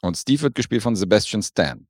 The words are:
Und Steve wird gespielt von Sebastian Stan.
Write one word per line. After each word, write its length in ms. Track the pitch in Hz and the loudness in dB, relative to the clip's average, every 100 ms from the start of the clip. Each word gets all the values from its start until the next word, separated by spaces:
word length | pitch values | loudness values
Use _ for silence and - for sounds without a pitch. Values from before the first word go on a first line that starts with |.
Und 140 | 90 85 | -4 -6
Steve 240 | - 143 | 0 0
wird 120 | 147 123 | 0 -2
gespielt 260 | 120 120 | -2 0
von 120 | 120 110 | 0 -2
Sebastian 480 | 92 104 - 107 | 4 4 4 -4
Stan. 440 | 98 - 78 64 _ | -4 0 0 -2 _